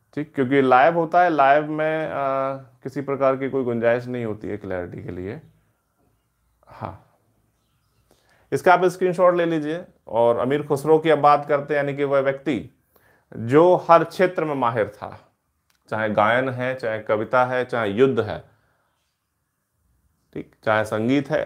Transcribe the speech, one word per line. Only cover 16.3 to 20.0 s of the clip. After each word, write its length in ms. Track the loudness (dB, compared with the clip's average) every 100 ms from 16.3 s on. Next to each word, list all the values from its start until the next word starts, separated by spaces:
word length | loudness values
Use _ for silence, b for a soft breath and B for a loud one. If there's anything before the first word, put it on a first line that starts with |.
| 2 -2
है, 260 | -6 -6
चाहे 260 | -6 -8 -6
कविता 440 | -2 -2 0 0
है, 200 | 0 -2
चाहे 260 | -4 -4 -2
युद्ध 300 | 2 2 2
है, 240 | -4 -6 -14 _ _ _ _ _ _ _ _ _ _ _ _ _ _ _